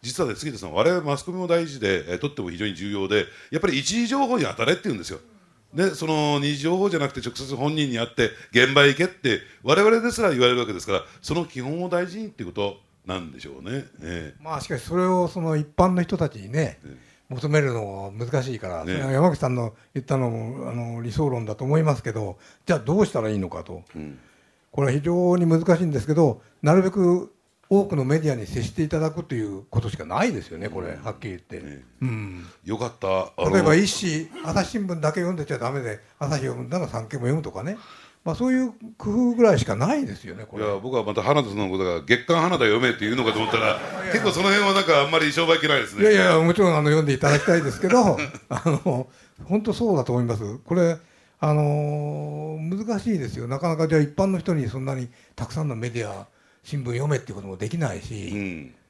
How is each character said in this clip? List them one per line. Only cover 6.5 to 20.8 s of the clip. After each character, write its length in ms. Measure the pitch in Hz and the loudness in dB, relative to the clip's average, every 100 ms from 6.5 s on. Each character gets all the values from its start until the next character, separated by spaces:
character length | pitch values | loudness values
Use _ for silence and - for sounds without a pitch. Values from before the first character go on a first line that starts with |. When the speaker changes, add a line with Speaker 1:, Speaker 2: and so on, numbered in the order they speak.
| 143 | -2
Speaker 1:
情 200 | 156 185 | 0 0
報 120 | 202 | 0
じ 80 | 165 | 0
ゃ 20 | |
な 80 | 139 | -2
く 60 | |
て 80 | 135 | -4
直 120 | 120 - | -10 -10
接 180 | 131 135 | -8 -4
本 200 | 143 156 | -2 0
人 140 | 143 | -2
に 80 | 117 | -2
会 100 | 117 | -4
っ 20 | |
て、 220 | - 113 - - | 0 0 0 2
現 240 | 120 127 143 | 4 6 6
場 80 | |
へ 60 | 143 | 6
行 80 | 139 | 4
け 80 | 180 | -2
っ 20 | |
て 320 | - 131 98 - - | -2 -2 -2 -4 -8
我 180 | 123 165 | 2 4
々 200 | 208 226 | 6 4
で 100 | 233 | 0
す 100 | 226 | 0
ら 100 | 208 | 0
言 100 | 131 | 4
わ 60 | 123 | 4
れ 60 | |
る 60 | 123 | 4
わ 60 | 113 | -2
け 80 | |
で 80 | 92 | -6
す 40 | 92 | -2
か 60 | |
ら、 100 | 95 - - | -2 -2 -16
そ 120 | - | -4
の 120 | 156 160 | -4 -4
基 160 | 131 | -8
本 200 | 127 165 | -6 -6
を 60 | 180 | -2
大 200 | 175 180 | -2 -4
事 120 | 196 | -8
に 60 | 214 | -12
っ 40 | |
て 140 | - | -10
い 20 | 90 | -10
う 60 | |
こ 20 | |
と 240 | 95 101 98 _ _ 92 | -4 -4 -4 _ _ -8
な 100 | 92 | -8
ん 160 | 82 | -8
で 80 | 64 | -14
し 60 | 71 | -18
ょ 60 | 67 | -14
う 100 | 85 | -10
ね。 160 | 135 - - | -10 -10 -14
え 320 | 78 87 76 - | -10 -8 -10 -16
え。 20 | |
Speaker 2:
ま 140 | 151 151 | -10 -10
あ、 60 | |
し 60 | - | -6
か 80 | 135 | -8
し 60 | |
そ 120 | - 170 | -4 0
れ 100 | 180 | 2
を 220 | 185 175 | 2 0
そ 140 | 185 | -2
の 160 | 165 156 | -2 -2
一 100 | 147 - | -2 2
般 140 | 185 | 4
の 120 | 180 | 4
人 140 | 170 180 | 0 -2
た 140 | 156 | -4
ち 80 | 107 | -4
に 120 | 98 | -6
ね、 300 | 135 127 - 73 | -4 -4 -6 -20
Speaker 1:
え 20 | |
え。 240 | 65 _ _ _ | -20 _ _ _
Speaker 2:
求 200 | 127 151 | -6 2
め 100 | 151 | 2
る 140 | 135 | 2
の 300 | 117 101 98 98 | -2 -6 -8 -10
は 60 | |
難 320 | 104 120 139 | -8 -2 -2
し 100 | 127 | -2
い 60 | 113 | -6
か 80 | 95 | -6
ら、 180 | 85 80 | -6 -4
Speaker 1:
ね。 80 | |
Speaker 2:
そ 60 | 92 | -2
れ 40 | 135 | 0
は 60 | |
山 200 | 135 175 | 4 4
口 60 | 147 | 2
さ 100 | 131 | -2
ん 80 | 123 | -2
の 180 | 113 - _ | -4 -8 _
言 100 | 139 | -10
っ 20 | 131 | -2
た 120 | 135 | -2
の 120 | 123 | 0
も、 400 | 113 110 131 127 | -4 -8 -8 -8
あ 40 | |
の、 280 | 120 | -6